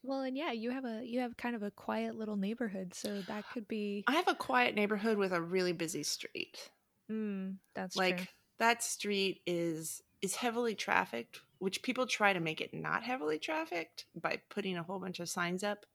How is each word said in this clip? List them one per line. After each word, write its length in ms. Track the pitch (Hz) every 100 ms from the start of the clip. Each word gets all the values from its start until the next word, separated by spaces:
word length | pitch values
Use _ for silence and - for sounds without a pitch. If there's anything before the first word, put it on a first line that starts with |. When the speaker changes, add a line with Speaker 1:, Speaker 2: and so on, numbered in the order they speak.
Speaker 1:
Well, 180 | 247 269
and 160 | 262 262
yeah, 140 | 320
you 200 | 233 233
have 140 | 262 254
a, 180 | 220 247
you 140 | 240
have 140 | 247 240
kind 200 | 240 240
of 80 |
a 80 | 208
quiet 440 | - - 220 226 226
little 220 | 220 208
neighborhood, 560 | 196 233 226 190 185
so 280 | - 208 202
that 200 | 185 214 -
could 160 | 247 208
be 360 | 220 208 202 202
Speaker 2:
I 60 | 302
have 120 | 359
a 80 | -
quiet 400 | - 254 247 208
neighborhood 420 | 208 214 226 208
with 160 | 190
a 80 | 180
really 320 | 170 185 180
busy 300 | 170 165 151
street. 680 | 147 - - - - - - _ _ _ -
Speaker 1:
Mm, 460 | 220 214 196 190 190 _
that's 220 | - 185 -
Speaker 2:
Like, 220 | 185 180
Speaker 1:
true. 80 | 185 _ _ _
Speaker 2:
that 240 | 226 233
street 580 | - - 208 196 190 170 -
is, 580 | 175 170 160 160 - _ _
is 140 | 196 -
heavily 400 | 247 233 240 196
trafficked, 680 | - 180 185 - - - _ _
which 220 | 190 -
people 240 | - 247 254
try 260 | - 202
to 60 | 185
make 220 | 165 156
it 120 | -
not 300 | 160 156 156
heavily 360 | 226 262 302 311
trafficked 680 | - 311 320 339 320 - - 170
by 260 | 165 - _
putting 280 | - 196 175
a 60 |
whole 160 | 165 196
bunch 200 | 185 175
of 80 | 170
signs 340 | - 175 180
up. 220 | 208 208 -